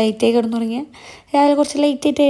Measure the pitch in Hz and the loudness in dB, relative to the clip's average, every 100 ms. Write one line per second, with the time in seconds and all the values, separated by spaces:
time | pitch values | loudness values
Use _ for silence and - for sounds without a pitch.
0 | 220 214 233 233 226 233 226 233 302 - | 0 0 0 0 -2 -4 -6 -6 -10 -16
1 | - - _ 285 285 285 285 285 294 277 | -20 -20 _ 2 2 2 0 0 0 0
2 | 294 294 285 | -2 2 2